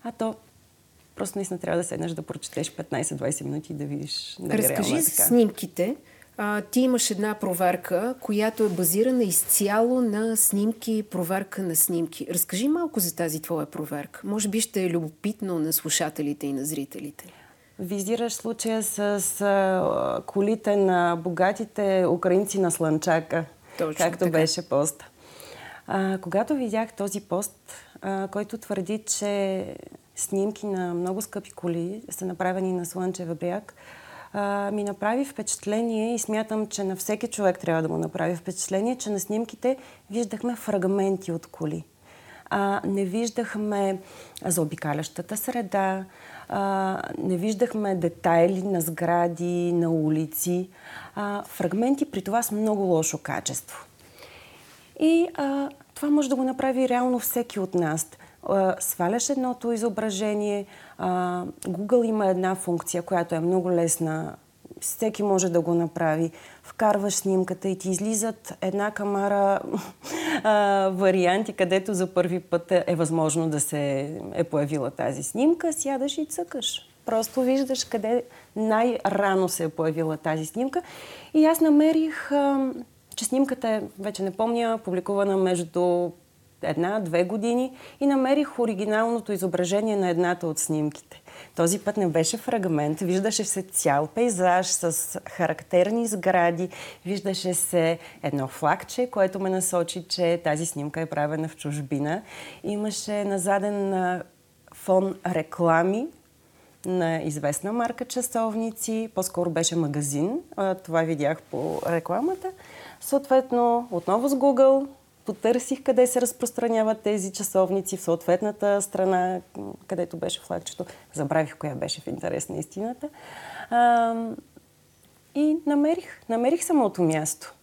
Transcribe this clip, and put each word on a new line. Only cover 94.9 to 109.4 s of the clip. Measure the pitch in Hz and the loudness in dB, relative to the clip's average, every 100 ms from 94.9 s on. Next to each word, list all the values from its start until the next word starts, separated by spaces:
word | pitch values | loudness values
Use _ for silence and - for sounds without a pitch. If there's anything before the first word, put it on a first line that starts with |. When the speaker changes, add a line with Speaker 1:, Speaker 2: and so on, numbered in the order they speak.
| 160 - - - | -2 -4 -8 -12
Speaker 1:
характерни | - 165 160 - 180 185 233 233 | -2 0 0 2 4 4 2 0
сгради, | 202 185 185 170 170 180 - - - 175 | 0 2 4 4 2 -4 -6 -16 -12 -6
виждаше | 196 196 190 185 | -4 -2 -2 -2
се | 175 - 175 160 165 - - | -2 0 2 2 0 -6 -8
едно | 151 143 135 | -4 -2 -4
флагче, | - - 277 - - 247 | 0 2 2 -2 -4 -2
което | 214 190 190 | 2 0 2
ме | 190 | 0
насочи, | 185 185 180 170 185 170 | 0 0 0 -2 -6 -8
че | - 170 170 | 0 2 2
тази | 165 151 165 | 0 -2 -2
снимка | 147 147 160 | -4 -6 -4
е | 160 | -4
правена | 156 147 156 160 | -2 -2 -2 -4
в | - | -6
чужбина. | 151 147 135 143 147 151 - - - - | -6 -6 -4 -2 -2 -4 -6 -16 -16 -10
Имаше | 175 208 214 196 - 208 | -6 -4 -4 -6 -4 -4
на | 202 196 | -2 -2
заден, | 180 196 208 208 196 | 2 0 0 -2 0
а, | 190 180 180 - _ _ _ - | 0 0 -2 -8 _ _ _ -20
фон | - - 185 190 180 180 | -12 2 4 4 -4 -2
реклами | 170 156 - 170 165 180 208 302 - _ _ _ _ _ _ 185 | -2 -4 0 4 6 4 0 -4 -10 _ _ _ _ _ _ -4
на | 185 165 160 | 0 2 0
известна | 160 147 147 147 196 | -2 -2 -2 -2 -4
марка | 233 240 240 247 | -2 -2 -4 -6
часовници, | 254 247 233 226 214 226 220 - 220 220 - | -4 -4 -2 -2 -2 -4 -4 -4 -2 -2 -4
по-скоро | 190 - | -4 -2